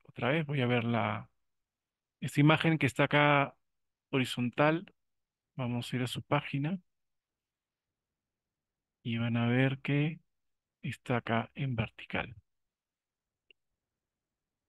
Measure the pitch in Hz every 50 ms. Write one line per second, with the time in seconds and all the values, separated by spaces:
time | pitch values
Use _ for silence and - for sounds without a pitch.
0 | _ - - - 117 120 151 165 156 143 147 135 123 120 123 120 113 120 120 117
1 | 113 107 107 117 120 - _ _ _ _ _ _ _ _ _ _ _ _ _ _
2 | _ _ _ - - 131 - 147 143 151 156 - - 165 160 147 143 123 - -
3 | 143 - 143 147 147 147 143 143 143 147 - _ _ _ _ _ _ _ _ _
4 | _ - 143 135 123 - - 123 123 120 - - 147 151 160 170 - - - _
5 | _ _ _ _ _ _ _ _ _ _ - 143 123 120 120 120 117 - 135 123
6 | 127 120 - 127 - - 151 143 - - - 139 143 160 196 180 _ _ _ _
7 | _ _ _ _ _ _ _ _ _ _ _ _ _ _ _ _ _ _ _ _
8 | _ _ _ _ _ _ _ _ _ _ _ _ _ _ _ _ _ _ _ _
9 | - 123 117 117 117 117 117 117 117 117 123 127 135 135 135 135 - - 139 143
10 | 147 165 156 - _ _ _ _ _ _ _ _ _ _ _ _ - 139 - -
11 | - - 123 117 - - 117 117 117 - - - 143 135 120 113 104 - _ -
12 | - - - - - - - - _ _ _ _ _ _ _ _ _ _ _ _
13 | _ _ _ _ _ _ _ _ _ _ _ _ _ _ _ _ _ _ _ _
14 | _ _ _ _ _ _ _ _ _ _ _ _ _